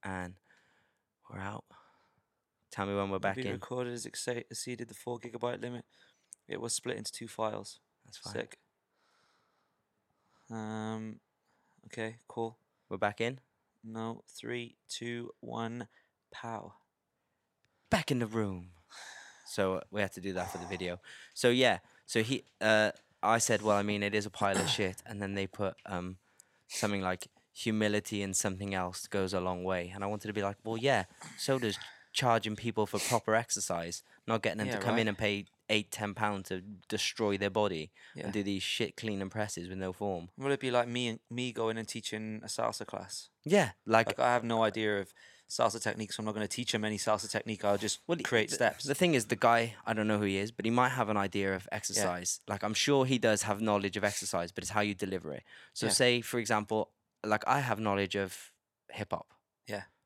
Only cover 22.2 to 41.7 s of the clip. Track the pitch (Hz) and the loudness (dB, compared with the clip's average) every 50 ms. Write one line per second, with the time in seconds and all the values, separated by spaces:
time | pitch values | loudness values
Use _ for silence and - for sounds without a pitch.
22.2 | 110 113 135 120 - _ _ _ - 110 110 107 107 104 - - _ _ _ _ | 2 2 0 -4 -4 _ _ _ 4 6 8 8 6 4 2 -2 _ _ _ _
23.2 | - 98 113 117 110 - 117 104 104 107 104 101 101 104 104 104 101 101 101 107 | 2 4 4 4 6 4 2 4 4 4 4 4 4 2 0 0 0 2 0 0
24.2 | 101 104 - - 107 98 98 95 98 95 - - 104 92 92 - - - 113 101 | -2 -2 -4 0 0 2 2 2 2 0 2 0 0 -2 -2 -6 -12 -12 -8 -6
25.2 | 101 98 98 98 98 92 - - 104 95 - _ _ - 98 90 90 92 92 92 | -4 -4 -2 -2 -4 -4 -4 -4 -4 -4 -4 _ _ -6 -6 -6 -6 -6 -10 -12
26.2 | _ _ _ _ - _ _ _ _ _ - - - 107 101 101 95 92 92 90 | _ _ _ _ -20 _ _ _ _ _ -6 -2 0 0 0 0 0 -2 -2 -2
27.2 | - - _ _ _ _ _ - - 117 110 107 107 104 104 104 104 - - 101 | -6 -16 _ _ _ _ _ -6 -2 0 2 2 2 2 2 2 0 -2 -4 -4
28.2 | 101 98 95 - - 104 95 92 101 101 98 95 92 90 92 - - - - 101 | -4 -2 -2 0 0 -2 -2 -2 -4 -4 -2 -2 -2 -4 -6 -8 -12 -4 -2 0
29.2 | 95 92 92 95 90 92 92 90 90 92 95 90 87 90 92 98 98 101 107 104 | 0 0 0 0 0 0 -2 -2 -2 -2 -2 -2 -2 -4 -6 -4 -4 -4 -4 -4
30.2 | 101 104 104 107 101 98 101 - _ 110 113 113 113 139 135 110 92 - - - | -6 -4 -4 -2 -2 -2 -2 -4 _ -6 -4 0 2 4 4 4 2 -2 -8 -18
31.2 | - - - - - - 135 131 120 110 101 - - - - - - _ _ - | -18 -18 -12 -8 0 0 0 2 2 0 -2 -2 -6 -14 -18 -20 -20 _ _ 0
32.2 | - 123 113 113 - 110 107 101 - 117 107 - 107 98 - 104 - - 123 113 | 4 4 4 4 4 0 -6 -4 -4 -4 0 0 0 0 0 -2 0 2 2 2
33.2 | - - 110 110 120 - - 107 101 - 92 85 85 87 87 - - _ - _ | 4 4 4 4 4 2 -4 -4 -2 -2 -2 -2 -2 -4 -8 -10 -12 _ -20 _
34.2 | _ - 113 113 - 113 87 104 107 127 120 104 95 98 104 117 113 110 101 - | _ 0 0 2 2 0 0 0 -2 -2 0 0 0 2 2 4 2 2 2 2
35.2 | 110 104 104 101 101 - _ _ _ _ 110 107 104 - - - 107 104 98 98 | 2 2 2 0 -2 -8 _ _ _ _ 2 2 2 0 -6 -4 -4 -4 -2 0
36.2 | 110 104 104 98 92 - 98 92 92 101 104 90 - _ - 101 - - - - | 0 0 0 -2 -4 -6 -6 -8 -6 -10 -16 -16 -10 _ -4 -2 -2 -2 -2 0
37.2 | 113 104 101 98 98 101 92 110 104 101 92 80 78 - _ - - - - - | 0 0 2 2 0 0 2 2 2 2 0 -2 -6 -8 _ -20 -20 -18 -14 -10
38.2 | - - 104 107 101 98 101 98 92 - - - 117 - - - - 113 107 98 | -8 -4 -2 -2 -2 0 -2 -2 -2 -4 -2 -2 -2 -2 -4 -6 -6 -4 -4 -4
39.2 | 98 95 - 110 104 104 - - 87 90 95 95 95 92 92 - 104 101 95 87 | -4 -6 -4 -4 -4 -4 -4 -8 -8 -8 -6 -4 -4 -6 -4 -4 -4 -4 -4 -4
40.2 | 82 90 _ - 131 139 139 135 131 131 120 123 120 120 120 123 123 120 113 - | -6 -10 _ -6 -2 -2 -2 0 0 0 2 2 2 2 0 -2 -2 -2 -2 -4
41.2 | _ _ 120 120 127 127 113 - 113 113 | _ _ -6 -4 -4 -4 -2 -2 0 0